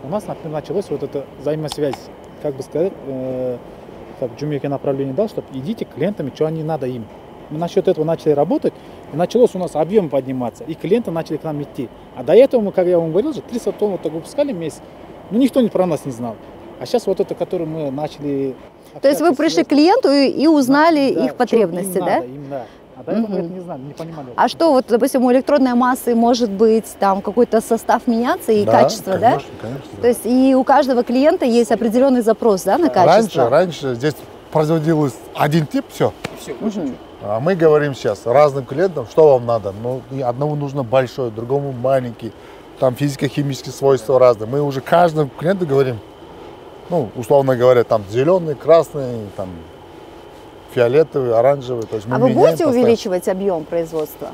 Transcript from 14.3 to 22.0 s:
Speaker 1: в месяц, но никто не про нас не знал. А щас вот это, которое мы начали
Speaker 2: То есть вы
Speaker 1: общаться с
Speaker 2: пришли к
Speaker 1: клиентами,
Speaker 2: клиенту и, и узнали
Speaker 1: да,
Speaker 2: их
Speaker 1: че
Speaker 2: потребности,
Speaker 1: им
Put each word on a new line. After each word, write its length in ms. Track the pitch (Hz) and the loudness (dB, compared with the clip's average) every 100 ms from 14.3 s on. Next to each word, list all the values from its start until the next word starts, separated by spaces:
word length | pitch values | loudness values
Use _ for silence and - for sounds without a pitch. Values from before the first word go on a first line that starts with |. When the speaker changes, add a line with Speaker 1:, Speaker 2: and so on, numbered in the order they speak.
| - 285 | -4 -4
Speaker 1:
в 20 | 190 | -4
месяц, 260 | 160 - - - - - - | -8 -10 -20 -20 -20 -20 -6
но 60 | 208 | 0
никто 200 | 269 269 | 2 2
не 80 | 226 | 0
про 180 | - 180 | 0 0
нас 200 | 147 143 | -2 -6
не 60 | |
знал. 220 | 117 120 104 - - - - | -8 -10 -10 -18 -20 -20 -14
А 60 | 127 | -4
щас 220 | 240 - | -4 -2
вот 120 | 185 | -2
это, 160 | 196 - | -4 -4
которое 300 | 175 185 156 | -4 -4 -6
мы 260 | 160 147 | -6 -6
начали 640 | 131 151 - 147 139 135 123 - - - 147 | -6 -8 -8 -6 -4 -4 -8 -18 -20 -20 -2
Speaker 2:
То 80 | 277 | 0
есть 100 | 285 | 2
вы 80 | 320 | 0
Speaker 1:
общаться 40 | |
с 40 | 269 | 2
Speaker 2:
пришли 260 | 311 311 311 | 0 0 2
к 20 | |
Speaker 1:
клиентами, 460 | 285 311 466 294 | 4 4 4 4
Speaker 2:
клиенту 240 | 285 269 - | 4 2 2
и, 60 | |
и 40 | 285 | 4
узнали 680 | 302 254 285 320 302 269 | 4 4 4 4 4 2
Speaker 1:
да, 120 | - 254 | 0 -2
Speaker 2:
их 60 | |
Speaker 1:
че 40 | - | -2
Speaker 2:
потребности, 600 | 247 220 190 175 196 | 0 2 2 -2 -4
Speaker 1:
им 80 | 185 | -4